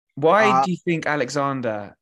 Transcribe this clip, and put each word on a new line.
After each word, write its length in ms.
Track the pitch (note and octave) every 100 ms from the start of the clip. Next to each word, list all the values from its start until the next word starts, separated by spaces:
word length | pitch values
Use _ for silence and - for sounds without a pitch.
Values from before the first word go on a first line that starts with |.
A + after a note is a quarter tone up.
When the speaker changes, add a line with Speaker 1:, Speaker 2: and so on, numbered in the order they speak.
| _
Speaker 1:
Why 340 | - D#3 G3 G#3+
Speaker 2:
Uh, 160 | G#3+
Speaker 1:
do 60 | F#3
you 80 | E3+
think 280 | F3+ E3 D#3
Alexander 880 | D3 C#3 C#3+ C#3 C3+ A#2+ G#2+ G2 -